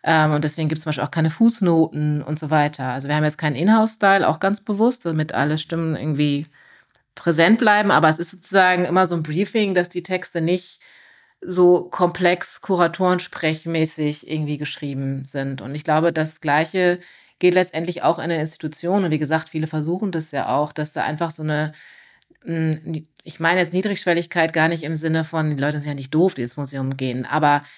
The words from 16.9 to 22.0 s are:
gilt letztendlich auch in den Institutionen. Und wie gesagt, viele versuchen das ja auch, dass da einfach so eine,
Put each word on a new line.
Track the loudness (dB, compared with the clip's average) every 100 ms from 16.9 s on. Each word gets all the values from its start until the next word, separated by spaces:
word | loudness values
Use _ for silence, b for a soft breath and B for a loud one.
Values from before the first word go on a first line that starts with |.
| 0 B B B 0
gilt | 4
letztendlich | 4 2 -2 -4 0
auch | 0 0
in | -2
den | -2
Institutionen. | -4 -6 -10 -6 -2 0 2
Und |
wie | 0
gesagt, | 0 -2 -2
viele | -6 -4
versuchen | -4 -2 -2 -4
das | -4 -6
ja | -4 -2
auch, | -2 -2
dass | -6 -6
da | -4
einfach | -4 -4 -6
so | -4
eine, | -4 -2 -4 -8 B B